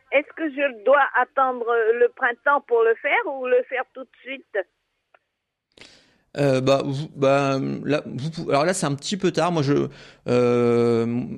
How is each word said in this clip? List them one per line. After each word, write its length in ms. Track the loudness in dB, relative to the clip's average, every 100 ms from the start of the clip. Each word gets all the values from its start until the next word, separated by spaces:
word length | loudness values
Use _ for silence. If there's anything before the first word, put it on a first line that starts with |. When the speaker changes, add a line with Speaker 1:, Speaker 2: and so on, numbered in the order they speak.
| -4
Speaker 1:
Est-ce 160 | -2 -2 -4
que 140 | -8
je 340 | -2 -4 -2
dois 220 | 2 4 4 0
attendre 500 | -2 0 -2 -2 -2 0 2 2
le 120 | 2
printemps 480 | 0 -2 -2 0 0 2
pour 120 | 2
le 120 | 2 0
faire 320 | 0 -2 -2
ou 120 | -6 0
le 180 | 0 0
faire 140 | -6 -8
tout 80 | -12
de 80 | -20 _ -16
suite ? 320 | -16 -10 -8 -8 _ _ _ _ _ _ _ _ _ _ _ -20 -20 _ _ _ -2
Speaker 2:
Euh, 240 | 0 2
bah, 220 | 2 2 0
vous, 240 | -6 -8 -2
bah, 440 | 2 2 2 -2 -4 -6
là, 200 | -4 -4 -4
vous 240 | -8 -8
pou-, 200 | -8 -2
alors 140 | 0
là, 100 | 0 -2
c'est 100 | -4
un 80 |
petit 240 | -4 -6 -2
peu 140 | -2
tard. 200 | 0 0
Moi, 120 | 0
je, 240 | 0 0 -2 -8 -20 -12 -2
euh, 960 | 2 2 2 2 2 2 2 0 -4 -6